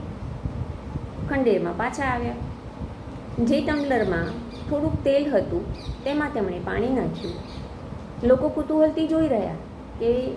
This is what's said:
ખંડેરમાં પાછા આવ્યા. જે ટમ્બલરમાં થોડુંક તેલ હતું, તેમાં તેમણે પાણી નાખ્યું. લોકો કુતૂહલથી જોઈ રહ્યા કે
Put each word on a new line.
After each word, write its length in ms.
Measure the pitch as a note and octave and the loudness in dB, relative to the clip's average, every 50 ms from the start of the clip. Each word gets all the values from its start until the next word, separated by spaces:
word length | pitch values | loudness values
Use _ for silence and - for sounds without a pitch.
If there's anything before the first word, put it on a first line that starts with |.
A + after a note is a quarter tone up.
| - - - - - - - - - - - - - - - - - - - - - - - - - - | -4 -6 -8 -8 -8 -8 -8 -6 -6 -6 -4 -4 -6 -6 -6 -8 -10 -8 -6 -6 -6 -6 -6 -6 -4 0
ખંડેરમાં 460 | D4 C4+ C4 A#3 G3+ F3+ E3+ F3 - | 0 2 4 4 4 4 2 0 0
પાછા 280 | - A3 B3 - - C#4 | 0 -2 -2 0 0 0
આવ્યા. 300 | C4 B3 A#3+ A#3+ A3+ - - - - - - - - - - - - - - - - - - - - - - | 0 0 0 0 -2 -4 -4 -6 -8 -8 -10 -12 -12 -10 -8 -8 -8 -8 -10 -12 -12 -10 -10 -10 -6 -2 0
જે 220 | A#3 A#3 C#4 C#4+ | 2 4 4 4
ટમ્બલરમાં 680 | D4+ D4 D4+ D4 C#4+ C#4 C4 A#3 G#3+ F#3+ F3+ E3 E3 E3 E3 - - - - - - - | 4 2 2 2 2 2 2 2 2 2 2 0 0 -2 -4 -6 -8 -10 -10 -10 -4 -2
થોડુંક 340 | D4+ - D4+ D#4 D4 - - | 0 0 2 0 0 2 2
તેલ 320 | C#4 C#4 C#4 D4 D4 C4+ | 4 4 4 4 4 2
હતું, 380 | G3+ F3+ - E3+ F3 - - - - - - - - - | 2 2 2 0 -2 -2 -4 -6 -6 -8 -8 -8 -6 -4
તેમાં 260 | C4+ C#4+ D4 D4+ C#4+ C#4 | 0 0 2 0 0 0
તેમણે 240 | A#3 G#3 F#3+ F3+ F3 | 0 -2 -2 -2 -4
પાણી 300 | F3 F#3 F#3 G3 G#3+ B3+ | -4 -2 0 0 0 2
નાખ્યું. 440 | C4+ B3 F#3 D#3+ E3 - - E3+ E3+ - - - - - - - - - - - - - - - - - - | 2 2 2 0 -2 -4 -6 -6 -6 -6 -8 -10 -10 -10 -10 -10 -10 -12 -10 -10 -10 -10 -10 -10 -8 0 6
લોકો 260 | A#3+ B3+ C4 D4+ D4+ | 6 6 6 6 2
કુતૂહલથી 600 | - D#4 D4+ - D#4 D#4 D#4 D#4 D4+ E4 D#4+ D4+ | 0 0 0 2 4 6 6 6 6 2 2 2
જોઈ 200 | D#4+ D#4+ D#4+ D4+ | 4 4 4 4
રહ્યા 260 | C4 G#3+ F#3 E3+ E3 D#3+ - - - - - - - - | 4 2 2 0 -4 -6 -8 -10 -12 -12 -12 -12 -6 -2
કે 300 | A3+ A#3 A#3+ B3 B3+ C4 - | 2 2 2 2 2 -2 -4